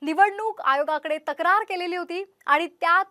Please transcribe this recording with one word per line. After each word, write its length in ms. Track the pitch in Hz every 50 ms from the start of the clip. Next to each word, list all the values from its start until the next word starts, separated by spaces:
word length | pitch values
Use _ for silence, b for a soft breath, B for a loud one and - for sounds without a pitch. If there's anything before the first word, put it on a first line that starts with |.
निवडणूक 600 | 285 302 320 339 403 415 392 403 427 440 440 -
आयोगाकडे 560 | - 269 269 285 302 302 311 294 294 311 302
तक्रार 460 | 311 311 320 285 - 320 349 381 427 440
केलेली 320 | 427 381 359 359 349 359
होती 280 | 359 349 349 339 370 392 - _ _ -
आणि 220 | - 285 302 339
त्या 360 | - - - 339 330 349 381 392 -